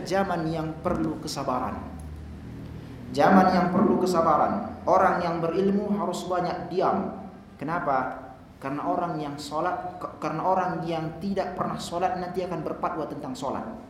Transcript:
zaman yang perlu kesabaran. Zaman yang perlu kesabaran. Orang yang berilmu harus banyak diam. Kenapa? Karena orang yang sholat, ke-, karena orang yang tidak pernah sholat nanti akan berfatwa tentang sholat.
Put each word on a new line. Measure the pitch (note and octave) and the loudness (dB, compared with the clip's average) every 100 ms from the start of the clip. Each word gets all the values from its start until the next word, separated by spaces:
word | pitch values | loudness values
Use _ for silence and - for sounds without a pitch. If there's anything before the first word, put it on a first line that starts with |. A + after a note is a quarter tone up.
zaman | - F#3+ F#3+ E3+ D#3+ | 0 0 2 0 0
yang | D#3+ D#3 D#3 | -2 -4 -2
perlu | F3+ - D#3+ D3 | -2 0 0 -2
kesabaran. | D#3 C#3+ C3 B2+ G#2 - - D#2 - - - - - - - - - - - | -6 -4 -2 0 -2 -6 -8 -10 -12 -12 -12 -12 -12 -12 -12 -12 -12 -12 -6
Zaman | C3 E3 F#3+ F#3 | 4 8 10 8
yang | F3+ F3+ | 6 4
perlu | - - - | 4 4 4
kesabaran. | F3+ E3+ D#3 C#3+ A2+ G2+ - - C#3 | 4 4 6 6 4 2 -4 -6 4
Orang | F#3 F#3 F3 | 6 6 4
yang | F3 E3+ | 0 0
berilmu | E3 F#3+ G3 G3+ G3+ G3+ | 0 2 4 2 2 0
harus | F3 F3 F3+ | 0 -2 -2
banyak | F3+ E3 - - | 0 0 -2 -4
diam. | F#3 D3 - - - - - - - | 2 2 2 0 -6 -12 -16 -18 -10
Kenapa? | D3 F3 C#3+ C3 - - - - - - | -4 -2 2 0 0 -6 -12 -16 -20 -10
Karena | C3+ D3 E3+ | -6 -4 -2
orang | F3+ E3+ D#3 | 0 0 -2
yang | D3 C#3 | -4 -6
sholat, | - D#3 F3 - - - | -6 -2 -2 -2 -6 -8
ke-, | D3+ - | -10 -6
karena | D#3 D#3 | -4 -2
orang | F3 F#3 F3 E3 | 2 2 2 -2
yang | E3 D#3+ D#3+ - | -2 -2 -4 -4
tidak | G3+ F#3 - | -4 -2 -2
pernah | - - E3 | -2 -4 -4
sholat | - E3+ F3+ F3+ | -6 0 0 0
nanti | F3 F#3 | -4 -4
akan | F3+ E3 D3+ | -4 -4 -4
berfatwa | - F3 D#3+ C#3+ | -4 -4 -2 -6
tentang | C#3+ C#3+ B2+ | -6 -8 -6
sholat. | C3+ A2 A#2 - | -4 -4 -6 -10